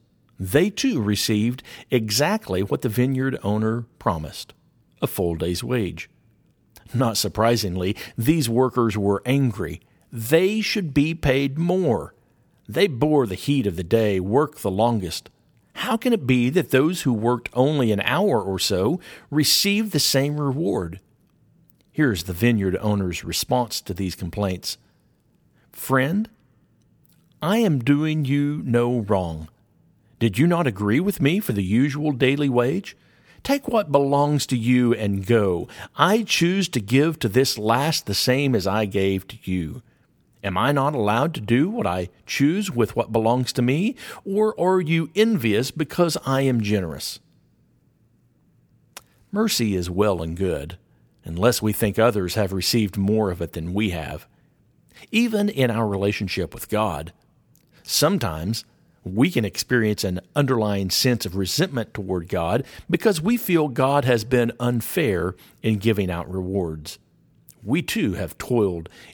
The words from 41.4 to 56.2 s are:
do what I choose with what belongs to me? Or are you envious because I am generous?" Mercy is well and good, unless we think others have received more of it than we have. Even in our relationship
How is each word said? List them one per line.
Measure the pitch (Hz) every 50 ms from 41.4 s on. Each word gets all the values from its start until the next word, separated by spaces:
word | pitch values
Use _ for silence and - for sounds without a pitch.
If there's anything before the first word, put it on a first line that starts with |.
do | 110 98 117 123 147 190
what | 220 247 -
I | 95 87 92 90 92 - _ _
choose | - - - 139 147 165 202 214 196
with | 143 117 113 101 -
what | 120 117 -
belongs | 110 113 110 110 120 127 127 113 -
to | -
me? | 123 123 131 151 190 226 254 - - - - - -
Or | - 196 202 214 220 214 -
are | 170 180 185 190
you | 180 147 165 165 165 147 -
envious | 196 214 226 226 170 117 113 104 104 131 135
because | - - 156 - - - 175 170 151 - -
I | - 135 135
am | 139 135 127 117
generous?" | 107 101 104 101 92 82 73 67 - - - - _ _ _ _ _ _ _ _ _ _ _ _ _ _ _ _ _ _ _ _ _ _ _ _ _ _ _ _ _ _ _ _ _ _ _ - - _ _ _ _ _
Mercy | - - - - - - 120 110 98
is | 92 87 87
well | 90 92 104 107 98 85
and | 82 82 82 85
good, | 95 92 82 73 69 78 - - _ _ _ _ _ _ _ _ _
unless | - 82 87 95 120 120 -
we | - 110 104
think | - - 104 98 -
others | 110 120 110 107 92 87 -
have | 110 104 92 95
received | 95 87 - - 120 110 98 - 101
more | 95 98 107 110 107 98
of | 90 87
it | 87 80
than | - 87 80 85 90
we | 101 110 101
have. | 85 82 78 - 73 73 - _ _ _ _ _ _ _ _ _ _ _ _ _ _ - - _
Even | - 214 240 240 220 202 208 208
in | - 131 131 120
our | 110 110 113 107
relationship | 101 95 98 101 101 -